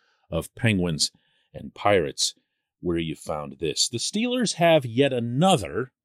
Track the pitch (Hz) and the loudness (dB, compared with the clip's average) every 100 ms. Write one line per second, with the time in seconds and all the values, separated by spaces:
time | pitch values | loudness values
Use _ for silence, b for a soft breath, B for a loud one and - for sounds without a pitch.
0 | _ _ _ 82 - - 113 98 87 76 | _ _ _ -6 -6 -2 0 2 0 -2
1 | - - _ _ _ 65 67 - 104 98 | -4 -6 _ _ _ -16 -16 -2 2 4
2 | 71 - - - _ _ _ _ 87 85 | 2 -4 -6 -6 _ _ _ _ -4 -2
3 | 80 71 - 78 71 67 80 - - 117 | -2 -6 -8 -8 -8 -6 -4 -2 -2 -4
4 | - 208 247 254 214 - 170 160 123 113 | -4 -4 -2 -2 -2 2 4 4 4 2
5 | 139 127 120 127 190 156 78 90 127 _ | 2 0 -2 2 4 4 0 -4 -6 _